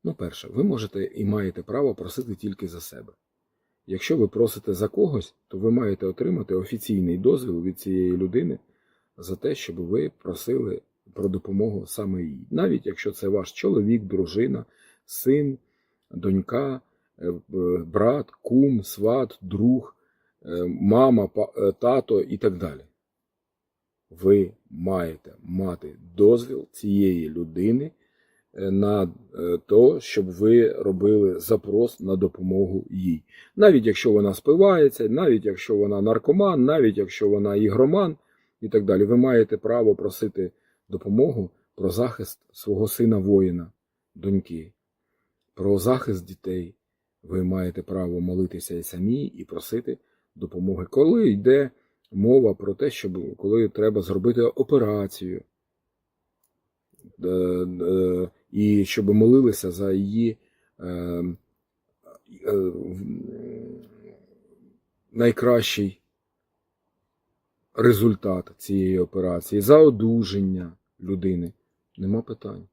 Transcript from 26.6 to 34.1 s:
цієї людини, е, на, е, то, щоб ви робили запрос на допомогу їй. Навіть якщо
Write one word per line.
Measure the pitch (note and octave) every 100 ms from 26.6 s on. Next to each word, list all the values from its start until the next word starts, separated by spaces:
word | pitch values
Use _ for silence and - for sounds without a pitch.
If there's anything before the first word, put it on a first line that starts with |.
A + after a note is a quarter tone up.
| -
цієї | - G#2 G2+ G2 F2 D#2
людини, | D#2+ E2 E2 G2+ B2 D3+ _ _ _ _ _ _ -
е, | F#2+
на, | G2 G2+ G#2 F2+ - _ -
е, | E2+ F2 -
то, | G#2 B2 -
щоб | - G#2+ F#2
ви | F2 G#2+ A#2+ A2+
робили | - G2+ F#2 G2+ G#2+ G2 E2+
запрос | E2+ A2 G2+ G2+ A#2+ -
на | F#2+ F#2+
допомогу | F#2 - F#2 F#2 F#2 F#2+ -
їй. | F#2+ F#2 D#2+ _ - - -
Навіть | G#3 D3 A2
якщо | G2 A#2+